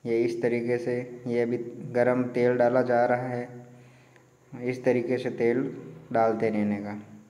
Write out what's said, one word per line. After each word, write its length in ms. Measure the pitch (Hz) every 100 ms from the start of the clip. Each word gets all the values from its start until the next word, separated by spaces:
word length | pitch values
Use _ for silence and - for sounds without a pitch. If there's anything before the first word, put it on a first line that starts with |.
ये 200 | 123 113
इस 180 | 120 -
तरीके 360 | 123 120 117 120
से, 440 | 127 123 123 - 127
ये 140 | 120
अभी 160 | 117 120 - - -
गरम 320 | 123 123 127
तेल 340 | 123 123 123 123
डाला 240 | 120 127
जा 240 | 123 120 123
रहा 220 | 123 127
है, 200 | 123 123 - - - - - - - _ _ _
इस 320 | 123 123 127
तरीके 340 | 131 120 117 123
से 120 | 123
तेल 340 | 110 117 127 156 - - - -
डालते 380 | 113 113 110 113
रहने 280 | 107 104 101
का। 220 | 104 104 - 107